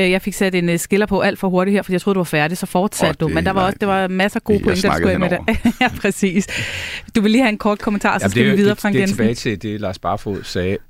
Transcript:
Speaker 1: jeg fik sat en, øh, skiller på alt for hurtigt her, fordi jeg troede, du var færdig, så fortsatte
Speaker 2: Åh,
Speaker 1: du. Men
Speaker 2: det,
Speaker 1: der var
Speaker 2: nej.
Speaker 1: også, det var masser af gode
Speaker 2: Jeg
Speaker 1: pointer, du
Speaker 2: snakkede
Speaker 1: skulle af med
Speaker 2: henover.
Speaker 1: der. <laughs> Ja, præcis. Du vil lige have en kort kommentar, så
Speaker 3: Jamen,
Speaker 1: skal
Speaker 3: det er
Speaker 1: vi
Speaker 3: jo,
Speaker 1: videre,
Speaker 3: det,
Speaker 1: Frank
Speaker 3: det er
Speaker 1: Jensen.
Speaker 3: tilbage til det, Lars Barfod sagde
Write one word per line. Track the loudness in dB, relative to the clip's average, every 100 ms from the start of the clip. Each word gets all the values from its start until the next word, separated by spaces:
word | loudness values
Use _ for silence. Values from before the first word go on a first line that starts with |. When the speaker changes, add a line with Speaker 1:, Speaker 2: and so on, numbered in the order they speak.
| 2
Speaker 1:
jeg | 2
fik | -2
sat | -2 0
en, | 2 0
øh, | 0
skiller | 0 0 2
på | 0
alt | 0 0
for | 0
hurtigt | 0 2
her, | 0
fordi | 0
jeg | -2
troede, | 0
du | 0
var |
færdig, | 0 0 0 -2
så | -2
fortsatte | -2 -2 0 -2 0
Speaker 2:
Åh, | -2
Speaker 1:
du. |
Men | 0
Speaker 2:
det, | 0
Speaker 1:
der |
var | 0
Speaker 2:
nej. | 0
Speaker 1:
også, | 0
det | 0
var | 0 0
masser | 0 -2 -2
af |
gode | 0 0
Speaker 2:
Jeg |
Speaker 1:
pointer, | 2
du | 0
Speaker 2:
snakkede | 2 2
Speaker 1:
skulle | 2
af | 0
med | 0
Speaker 2:
henover. | -2 -2 0
Speaker 1:
der. | 0 0
<laughs> |
Ja, | 0 0
præcis. | -2 0 0 0 -2 -4 -8 -8 -10 -12 -4 0
Du |
vil | 4
lige | 4
have | 4
en | 2
kort | 0 0
kommentar, | -2 0 0 0
så |
Speaker 3:
Jamen, | 0
Speaker 1:
skal | 2
Speaker 3:
det | 4
er |
Speaker 1:
vi | 4
Speaker 3:
jo, |
Speaker 1:
videre, | 4
Speaker 3:
det, | 2
Speaker 1:
Frank | 0
Speaker 3:
det | 2
er |
Speaker 1:
Jensen. | 0 2
Speaker 3:
tilbage | 0
til | 0 -4 -4
det, | -4 -6
Lars | -6 -4
Barfod | -4 -4 -4 -6
sagde | -4 -4 -2 -2 -6